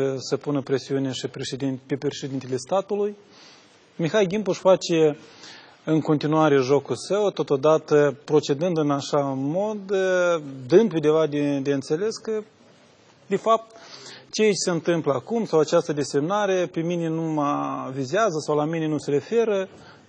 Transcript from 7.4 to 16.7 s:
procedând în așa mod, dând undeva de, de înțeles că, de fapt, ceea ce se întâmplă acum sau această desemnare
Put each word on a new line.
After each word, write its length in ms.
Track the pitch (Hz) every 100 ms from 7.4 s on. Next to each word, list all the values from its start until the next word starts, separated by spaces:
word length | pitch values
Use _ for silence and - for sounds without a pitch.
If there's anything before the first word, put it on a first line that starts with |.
| 147 139 151 156 - 147 147 123
procedând 520 | - 151 147 139 185 160
în 140 | 147
așa 440 | 143 - 147 139 135
mod, 440 | 139 170 214 214 190 196 185 180 175 170 143 135 127
dând 260 | 175 226
undeva 340 | 160 151 156 156
de, 320 | 147 143 139
de 100 | 135
înțeles 440 | 139 - 156 214 214
că, 260 | - 214 208 _ _ _ _ _ _ _ -
de 100 | 196
fapt, 400 | 220 226 - - - - - - -
ceea 180 | - 214
ce 60 |
se 160 | 190 -
întâmplă 420 | 170 175 170 147
acum 320 | 131 - 233
sau 160 | 196 156
această 320 | 147 170 160
desemnare 760 | 147 139 143 156 202 208 185 175